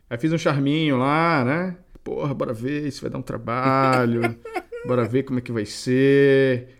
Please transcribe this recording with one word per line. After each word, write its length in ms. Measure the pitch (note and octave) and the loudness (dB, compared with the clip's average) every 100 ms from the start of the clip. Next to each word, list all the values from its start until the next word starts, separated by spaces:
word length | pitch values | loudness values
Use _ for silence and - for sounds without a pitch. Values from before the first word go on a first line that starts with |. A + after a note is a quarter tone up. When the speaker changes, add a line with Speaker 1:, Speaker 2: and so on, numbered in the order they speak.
| _ | _
Speaker 1:
aí 80 | A#2+ | -4
fiz 140 | D#3+ | -2
um 40 | D#3+ | 0
charminho 600 | E3+ C#3+ C#3 D3+ D#3 B2+ | 0 2 0 2 2 2
lá, 460 | C3+ D3+ E3+ D#3+ B2 | 2 2 2 2 0
né? 300 | D#3 F#3 F3 _ - | -2 -4 -10 _ -16
"Porra, 300 | - C3+ D3 | -8 -6 -4
bora 180 | E3 - | -4 -4
ver 400 | A2 B2+ D3 D3 | -4 -6 -6 -6
se 80 | - | -8
vai 80 | - | -8
dar 100 | C3 | -8
um 20 | |
trabalho, 1000 | - - A2+ B2 C3 C3+ C3+ B2+ A#2+ A#2 | -8 -10 -6 -2 0 2 2 2 2 0
Speaker 2:
<laughs> 640 | A#2 A2+ A4+ A4 - A#4+ A#4+ | -2 -6 -10 -10 -10 -12 -4
Speaker 1:
bora 200 | B2 A2 | -2 0
ver 180 | B2+ | -2
como 160 | C3 B2+ | -2 -6
é 20 | |
que 100 | B2 | -4
vai 120 | A#2 G#2 | -6 -6
ser." 1000 | - B2+ B2+ C#3 C#3 C#3 C3+ C3+ A#2+ B2 - | -8 0 4 6 6 6 6 4 0 -4 -20